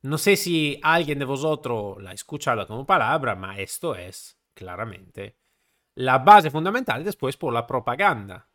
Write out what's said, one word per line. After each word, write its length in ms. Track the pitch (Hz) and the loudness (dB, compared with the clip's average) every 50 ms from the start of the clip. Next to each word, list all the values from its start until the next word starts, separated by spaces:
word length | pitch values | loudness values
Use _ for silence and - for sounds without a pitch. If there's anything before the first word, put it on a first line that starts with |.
No 160 | - 135 151 147 | -4 -4 -4 0
sé 160 | - 208 196 | 4 4 4
si 460 | 190 - 175 170 160 156 147 139 - | 4 2 -2 0 0 0 0 -2 0
alguien 380 | - 156 165 170 165 143 147 139 | 2 2 2 2 2 0 -2 -4
de 40 | 139 | -2
vosotros 760 | 127 139 131 147 156 151 147 - 123 120 110 104 101 95 98 | -4 -4 -2 0 -2 -2 -2 -4 -4 -4 -4 -4 -8 -10 -12
la 80 | 95 92 | -14 -16
ha 40 | 95 | -16
escuchado 520 | - - - 156 143 - 139 120 107 95 | -16 -14 -12 -12 -4 -2 -2 -2 -2 -2
como 180 | - 107 120 139 | -6 -8 -10 -2
palabra, 520 | - 190 170 113 117 147 160 135 120 101 | 0 0 2 2 0 0 0 0 -2 -4
ma 200 | 92 95 95 98 98 | -4 -8 -12 -10 -10
esto 340 | 98 - - - - 165 120 | -10 -10 -10 -8 -6 -6 -6
es 420 | 90 90 92 - - - - _ _ _ _ | -8 -10 -16 -16 -18 -20 -20 _ _ _ _
claramente 840 | _ - 92 90 90 90 113 113 92 90 95 92 _ - 98 104 _ _ _ _ _ _ _ _ _ _ _ _ _ | _ -18 -16 -14 -10 -10 -10 -12 -12 -18 -20 -20 _ -16 -16 -16 _ _ _ _ _ _ _ _ _ _ _ _ _
la 240 | - 127 131 127 131 | -4 2 2 2 6
base 320 | 123 202 208 208 160 151 | 10 10 10 10 10 6
fundamental 540 | 139 156 160 190 214 247 262 - 123 120 - | -2 -2 -2 -2 -2 -2 -2 -2 -4 -4 -4
después 320 | 104 - _ - 131 - | -6 -6 _ -4 -4 -4
por 160 | _ - 139 | _ -4 -2
la 160 | 117 117 117 - | -2 -2 -2 -2
propaganda 800 | 131 131 101 127 120 143 202 196 156 113 98 98 92 92 _ _ | -4 -4 -2 -4 -2 0 0 0 0 -2 -8 -14 -16 -18 _ _